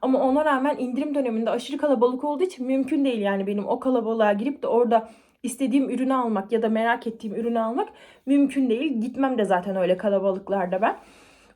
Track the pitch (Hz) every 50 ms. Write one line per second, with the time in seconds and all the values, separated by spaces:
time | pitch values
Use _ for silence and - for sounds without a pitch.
0 | - 262 262 - 269 262 269 302 - 302 277 254 262 294 294 - 254 247 233 277
1 | 302 302 285 294 262 240 220 220 226 214 196 240 - 269 294 - 302 294 269 220
2 | 247 247 254 247 294 294 294 269 370 370 - - 247 262 269 269 262 262 311 277
3 | 277 269 240 214 202 196 196 196 196 202 202 208 202 - - 254 - 262 254 233
4 | 208 220 226 226 214 208 208 202 240 285 277 - - - - 233 247 220 233 226
5 | 226 - - _ _ _ _ _ - 226 - - 277 220 247 285 262 202 247 233
6 | 262 262 262 254 240 226 214 190 - - 233 220 233 220 220 220 226 233 240 247
7 | - 233 226 - - 208 196 214 226 233 233 226 226 220 240 349 415 427 - -
8 | - - - _ - 262 277 285 277 269 - 277 262 233 220 240 302 311 240 220
9 | 220 262 - 254 277 269 254 226 202 180 185 180 180 196 190 190 180 175 185 185
10 | 214 208 202 190 190 196 185 190 190 - 196 196 180 180 185 185 220 302 - -
11 | - - - - - - - _ _ _ _